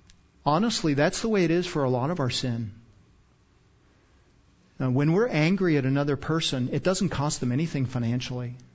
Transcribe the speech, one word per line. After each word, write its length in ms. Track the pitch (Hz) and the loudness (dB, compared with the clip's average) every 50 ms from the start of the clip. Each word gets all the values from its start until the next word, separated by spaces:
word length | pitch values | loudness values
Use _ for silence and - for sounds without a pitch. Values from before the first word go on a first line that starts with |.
| _ _ - _ _ _ _ _ _ | _ _ -20 _ _ _ _ _ _
honestly, 500 | 147 147 165 214 240 220 - - 160 143 | 0 2 2 2 0 -2 0 0 0 2
that's 280 | 135 147 170 - - - | 4 2 2 0 -2 -2
the 60 | 226 | 0
way 160 | 220 202 180 | 2 2 2
it 80 | 160 165 | 4 2
is 140 | 175 175 | 0 0
for 180 | 175 - 156 139 | -2 -2 0 0
a 60 | 127 | 2
lot 200 | 127 123 123 143 | 0 0 0 -2
of 80 | 180 175 | -2 -2
our 120 | 139 123 | -2 -2
sin. 420 | 123 - - 127 117 117 117 101 98 - - - - - - _ _ _ _ _ _ _ _ _ _ _ _ _ _ _ _ _ _ _ _ _ _ _ _ _ _ _ _ _ _ _ _ _ _ _ | -2 -2 -4 -4 -4 -4 -6 -8 -10 -14 -20 -20 -20 -20 -20 _ _ _ _ _ _ _ _ _ _ _ _ _ _ _ _ _ _ _ _ _ _ _ _ _ _ _ _ _ _ _ _ _ _ _
Now, 100 | 139 131 | -2 0
when 220 | 123 131 147 156 165 | 2 2 4 4 4
we're 160 | 190 233 254 | 4 2 2
angry 480 | - 151 151 165 190 190 190 175 156 | 2 2 4 4 2 2 2 2 2
at 80 | 143 127 | 2 2
another 320 | 131 135 139 143 143 143 | 2 0 0 2 0 -2
person, 540 | 131 - - 156 165 160 - - 131 123 123 - | -4 -2 -2 -2 0 0 -2 -2 -2 -2 -2 -2
it 100 | 147 - | -2 0
doesn't 280 | 180 190 185 202 160 | 0 0 0 0 -2
cost 280 | - 135 139 147 147 - | -2 -2 -2 -2 -2 -2
them 120 | - 123 120 | -2 -2 0
anything 340 | 139 165 165 - 147 131 | 0 -2 -2 -2 -4 -4
financially. 720 | 123 - 123 120 113 120 127 127 - 131 123 123 120 123 127 - - _ | -2 -2 -2 -2 -2 -2 -2 -4 -6 -8 -8 -8 -8 -10 -14 -18 -20 _